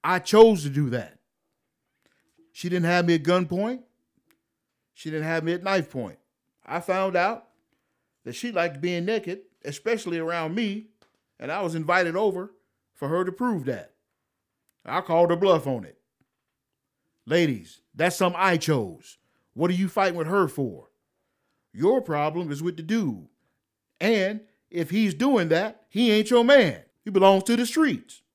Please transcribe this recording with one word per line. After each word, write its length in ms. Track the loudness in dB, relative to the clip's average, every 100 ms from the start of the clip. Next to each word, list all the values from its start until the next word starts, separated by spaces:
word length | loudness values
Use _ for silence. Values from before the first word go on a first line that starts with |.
I 160 | -2 -4
chose 440 | 4 10 10 8
to 60 | -2
do 200 | -2 -2
that. 300 | -4 -8 _ _ _ _ _ _ _ _ _ _ _ _ _ _
She 160 | -10 -4
didn't 180 | -2 2
have 200 | 2 2
me 100 | 2
at 80 |
gunpoint. 600 | 2 0 0 -4 -4 -6 -12 _ _ _ _ _ _ _ _ _ _ _
She 160 | -8
didn't 160 | -6 -2
have 160 | -2
me 100 | -2
at 80 | -4
knife 300 | 0 -2 -2
point. 260 | -8 -10 -14 _ _ _ _ -10
I 140 | -8
found 360 | -4 -2 0 0
out 340 | 0 -2 _ _ _ _ _ _ _ _
that 100 | -16
she 180 | -10 -6
liked 300 | -4 -4 -4
being 240 | -6 -4 -2
naked, 360 | -4 -4 -12 -14 _
especially 540 | -14 -8 -6 -4 -4 -6
around 380 | -4 -4 -4 -4
me, 320 | -4 -6 -12 _ _ _ _ _
and 140 | -10
I 100 | -6
was 140 | -4 -4
invited 400 | 0 0 2 0
over 380 | -2 -2 -10 _ _ _ _
for 160 | _ -4
her 140 | -2
to 80 | -4
prove 340 | -4 -4 -2 -4
that. 260 | -8 -12 _ _ _ _ _ _ _ _ _ -6
I 160 | -6
called 280 | 0 2 4
her 60 | 2
bluff 320 | 4 2 2
on 160 | -6
it. 160 | -8 -20 _ _ _ _ _ _ _ _ _ _ _ _ -2
Ladies, 540 | 0 0 -2 -10 -20 _
that's 220 | -2 -2 2
something 260 | -2 2
I 160 | 0 2
chose. 600 | 0 -2 -2 -10 -20 -20 _ _ _
What 160 | -4 -2
are 60 | 0
you 140 | -2
fighting 280 | 0 0 0
with 100 | -2
her 200 | 0 0
for? 420 | -2 -6 -8 -20 _ _ _ _ _ _ _ _
Your 280 | -2 0 0
problem 500 | -2 -2 -2 -4 -6
is 120 | -6
with 140 | -6 -8
the 60 |
dude. 440 | -4 -2 -2 -6 -14 _ _ _ _ _ _ _
And 420 | -2 0 -2 -6 -14 _ _
if 200 | -8 -4
he's 240 | 0 0
doing 360 | 0 0 2 2
that, 360 | 0 -2 -10 _
he 220 | 0 2
ain't 180 | 2 4
your 160 | 2 6
man. 360 | 6 4 -2 _ _
He 60 | -2
belongs 340 | 4 6 6
to 120 | 2 0
the 100 | 0
streets. 560 | 0 0 0 -8 -20 _